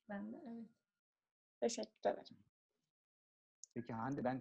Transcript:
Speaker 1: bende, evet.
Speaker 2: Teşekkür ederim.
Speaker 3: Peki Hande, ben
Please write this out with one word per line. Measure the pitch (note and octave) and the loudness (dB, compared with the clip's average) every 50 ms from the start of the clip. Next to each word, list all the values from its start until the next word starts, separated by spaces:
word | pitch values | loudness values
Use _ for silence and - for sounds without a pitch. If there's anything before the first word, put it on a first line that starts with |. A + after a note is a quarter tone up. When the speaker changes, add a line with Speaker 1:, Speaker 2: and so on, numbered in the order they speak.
| _ - | _ -6
Speaker 1:
bende, | G3+ G3+ G3+ G#3+ A#3 E4+ E4 A#3+ | -6 -4 -4 -6 -6 -8 -8 -8
evet. | A#3 A#3 A3+ - - _ _ _ _ _ _ _ _ _ _ _ _ _ _ _ _ _ | -8 -8 -8 -12 -14 _ _ _ _ _ _ _ _ _ _ _ _ _ _ _ _ _
Speaker 2:
Teşekkür | A#3+ A#3+ - A#3+ G#3+ - - _ - G3+ | 2 4 4 2 -2 -4 -6 _ 2 2
ederim. | - - - - - - - - _ _ _ _ _ _ _ _ _ _ _ _ _ _ _ _ _ _ _ _ _ _ - - - | 2 2 -2 -10 -18 -20 -20 -20 _ _ _ _ _ _ _ _ _ _ _ _ _ _ _ _ _ _ _ _ _ _ -18 -6 -4
Speaker 3:
Peki | B2 A#2 - A#2 | -4 -4 -2 -2
Hande, | A2+ A2+ C3+ C#3 - A2+ | 0 0 2 2 2 2
ben | B2 C3 C3 | 2 2 0